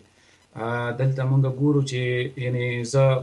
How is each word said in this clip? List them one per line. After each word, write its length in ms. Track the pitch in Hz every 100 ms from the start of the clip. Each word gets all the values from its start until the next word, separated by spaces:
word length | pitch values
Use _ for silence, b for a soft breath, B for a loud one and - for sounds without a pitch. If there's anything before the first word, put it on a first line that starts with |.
| _ b b b b 110
آه، 360 | 113 120 120
دلته 300 | 120 135 139 131
مونږ 140 | 135 131 127
ګورو 220 | 147 143 135
چې، 120 | 127 127 123 123 131
یعنې 280 | 123 123 123 120
زه، 200 | 117 135 135 131